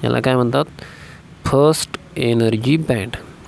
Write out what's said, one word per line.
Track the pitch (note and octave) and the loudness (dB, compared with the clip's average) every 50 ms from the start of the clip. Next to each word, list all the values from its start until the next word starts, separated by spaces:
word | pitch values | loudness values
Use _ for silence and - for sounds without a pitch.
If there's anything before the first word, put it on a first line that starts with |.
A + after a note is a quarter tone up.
| - | 0
याला | A#2+ A#2+ B2 | 0 0 0
काय | A#2 C3 B2+ | 2 2 2
म्हणतात? | B2+ B2 A#2+ A#2 C#3 D3 - - - - - - - - - - - - - - - - | 2 2 2 0 -2 -2 -2 -8 -20 -20 -20 -20 -20 -20 -20 -20 -20 -20 -20 -20 -8 -4
First | - - C3+ C#3+ D3+ D#3+ - - - - - - - - - | 0 2 4 4 4 4 2 -2 -8 -10 -16 -16 -12 -6 -2
energy | C3 A#2 A#2 A#2 A2+ A2+ A2 A2 A2 B2 D3 D#3+ | 0 2 2 2 2 2 0 0 0 2 0 0
बँड. | D#3+ - C3 A2 G2 A#2 - - - - - - - | 2 0 -2 -2 -2 -6 -8 -12 -14 -16 -20 -20 -10